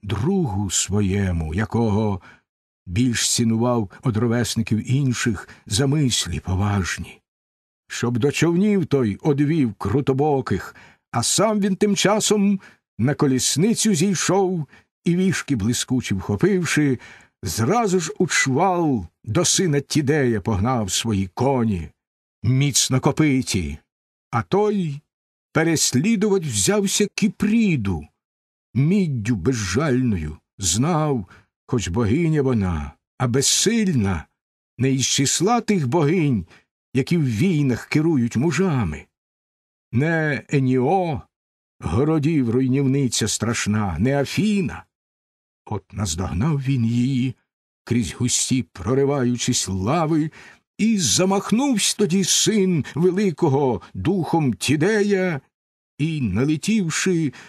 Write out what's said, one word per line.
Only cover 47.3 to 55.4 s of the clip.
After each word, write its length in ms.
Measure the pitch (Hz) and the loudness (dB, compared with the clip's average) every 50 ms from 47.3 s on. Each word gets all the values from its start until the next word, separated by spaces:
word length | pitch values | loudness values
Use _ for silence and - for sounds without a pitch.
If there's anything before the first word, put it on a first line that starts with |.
| 120 _ _ _ _ _ _ _ _ _ _ | -4 _ _ _ _ _ _ _ _ _ _
крізь 280 | - 117 120 113 82 - | -2 0 0 0 -2 -4
густі, 500 | - 123 123 - - - - 131 131 117 | -4 -2 -2 0 -2 0 0 0 -2 -2
прориваючись, 1080 | _ _ - 87 104 131 131 139 135 143 143 123 123 123 117 - - 120 - - - | _ _ -8 -2 0 2 2 2 2 2 0 0 0 0 -2 -2 -2 -2 -2 -2 -4
лави, 600 | 95 95 92 104 147 175 160 151 165 156 156 151 - - - - - _ _ _ _ _ | -4 -4 -2 0 0 0 0 0 0 0 0 -2 -8 -14 -20 -20 -20 _ _ _ _ _
і 200 | 196 220 226 202 | 0 0 2 2
замахнувсь 960 | 175 120 - - 180 190 190 196 190 - 202 226 277 285 254 202 - - - | 0 0 2 2 2 2 2 0 0 0 0 0 2 0 0 0 0 -2 0
тоді 300 | - 208 180 165 196 185 | 0 0 2 2 0 2
син 600 | - - - - - 214 214 190 185 180 156 127 - - | 2 0 0 2 2 2 2 2 2 0 0 -2 -4 -2
великого 880 | 135 170 185 175 190 214 190 156 - - 160 131 139 147 131 117 95 - - _ | 0 2 2 2 2 0 0 0 0 0 2 2 2 2 0 -2 -2 -6 -10 _
духом 600 | 98 92 139 196 196 151 - - 170 151 131 107 | -4 -2 0 0 0 -2 0 0 0 2 0 -2
Тідея, 840 | - - - 135 156 147 196 220 214 202 208 202 190 185 185 165 131 | -2 -2 -2 0 2 2 2 2 2 2 2 2 0 0 -2 -2 -6